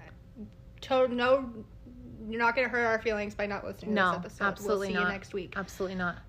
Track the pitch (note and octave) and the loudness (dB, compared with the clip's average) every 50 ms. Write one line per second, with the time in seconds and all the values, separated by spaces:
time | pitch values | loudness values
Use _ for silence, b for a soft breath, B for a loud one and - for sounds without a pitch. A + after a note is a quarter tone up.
0 | D#3+ E3 - - - - - B3 G#3 G#3+ - - - - - - - - C4+ C4 | -18 -18 -18 -18 -20 -18 -16 -14 -14 -14 -16 -18 -18 -18 -16 -14 -2 2 4 4
1 | B3+ B3 B3 B3 A#3+ B3+ C4 C#4 C4 A#3 A#3 A3 G#3+ - - - - - - - | 6 4 4 4 6 6 6 6 4 -2 -8 -10 -14 -14 -16 -18 -18 -16 -16 -16
2 | - - - - A3 G#3+ A3 A#3 A#3 A#3 A#3 C4+ B3 A#3 A#3+ A#3+ A#3+ A3+ A3+ A3 | -14 -14 -14 -12 -8 -6 0 2 4 4 4 4 2 2 2 2 4 4 2 2
3 | A3+ A#3 G#3+ G#3 G#3 G#3 G#3 - G#3 G3+ G3+ G3 - - G3 - - G#3+ G#3+ G3+ | 2 0 0 0 -2 -4 -4 -4 -2 -2 -2 -4 -4 -8 -10 -8 -4 0 2 4
4 | F#3 F3+ E3+ F3 F3+ A3 - - G#3 G3 G3 - G3+ G3+ G#3 F#3+ G3 F#3+ F#3 F3+ | 4 4 4 2 -4 -8 -4 -2 0 0 0 0 0 0 0 2 2 0 2 2
5 | F3+ F3+ F#3 F#3+ - - - G3 F3 - - G3 F#3 - - - G3 F#3 F#3+ F#3 | 2 2 0 -2 -6 -6 -6 -6 -6 -4 -4 -4 -4 -4 -4 -4 -4 -2 -2 -2
6 | F3+ F3 E3+ - - | -2 -2 -2 -6 -12